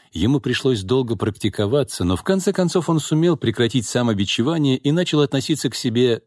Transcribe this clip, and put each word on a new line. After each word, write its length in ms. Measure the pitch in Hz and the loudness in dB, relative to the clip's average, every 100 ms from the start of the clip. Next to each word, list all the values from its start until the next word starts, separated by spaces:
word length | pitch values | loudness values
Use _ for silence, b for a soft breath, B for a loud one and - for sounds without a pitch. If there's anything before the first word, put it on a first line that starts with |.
| b | b
Ему 260 | 78 101 139 | -2 0 0
пришлось 460 | 131 120 135 120 | 0 -2 0 0
долго 320 | 95 131 120 110 | 0 0 0 -2
практиковаться, 880 | 107 - 104 - 104 143 135 - | -4 -2 -4 -2 0 0 0 -2
но 100 | 90 | -2
в 80 | 92 | 0
конце 300 | - 190 196 | 0 -2 0
концов 360 | 190 175 180 160 | 0 0 0 0
он 120 | 160 | 0
сумел 360 | - 156 170 160 | 0 2 2 2
прекратить 480 | - 104 117 131 | 0 0 0 0
самобичевание 920 | 110 127 120 104 101 - 120 165 143 127 | -2 0 0 0 0 0 0 0 2 0
и 160 | 143 | 0
начал 300 | 160 180 151 | 0 0 2
относиться 460 | 143 135 - 151 135 | 2 0 -2 -2 -4
к 40 | |
себе 480 | - 127 113 123 110 | -4 -2 2 2 2